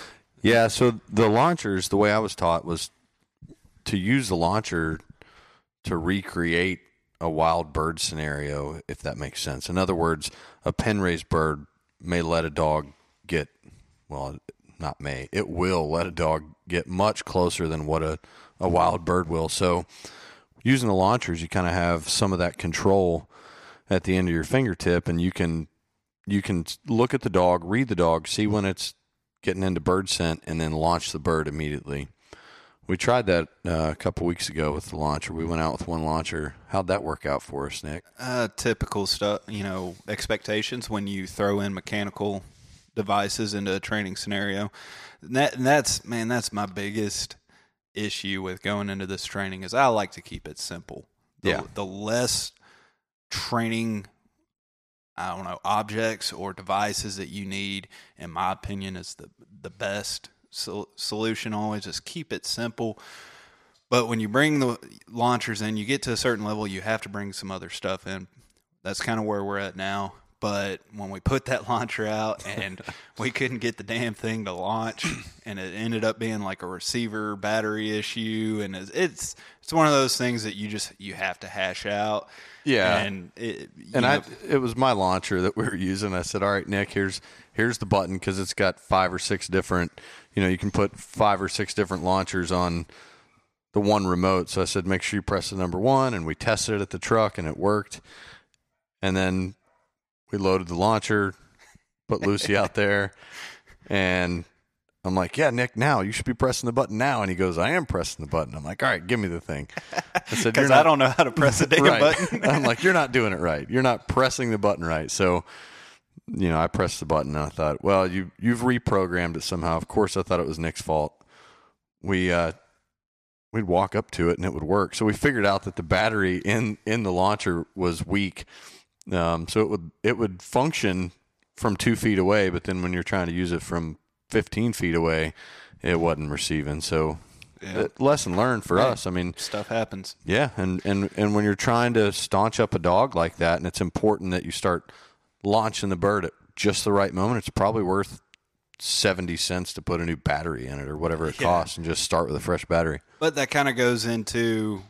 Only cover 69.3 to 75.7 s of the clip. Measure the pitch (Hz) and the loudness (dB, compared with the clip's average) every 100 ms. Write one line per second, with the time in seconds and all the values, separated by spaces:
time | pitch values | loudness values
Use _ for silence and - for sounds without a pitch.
69.3 | 101 98 98 98 90 95 101 98 - _ | -2 -2 -4 -6 -6 -6 -4 -6 -12 _
70.3 | - 107 101 98 95 _ 104 98 98 - | -8 -4 -2 -4 -8 _ -14 -12 -4 -2
71.3 | 131 - 131 117 120 117 - 107 107 110 | 0 0 -4 0 -2 -2 -4 -2 -2 -2
72.3 | - 98 95 95 92 - - - - 117 | -4 -8 -8 -8 -10 -14 -16 -18 -6 -6
73.3 | - 131 120 117 - 101 113 120 104 113 | -2 -4 -2 -4 -6 -6 -4 -4 -4 -6
74.3 | 113 101 90 92 95 92 - 170 143 - | -4 -6 -6 -4 -2 -4 -6 -6 -6 -12
75.3 | - 113 98 95 | -18 -12 -10 -10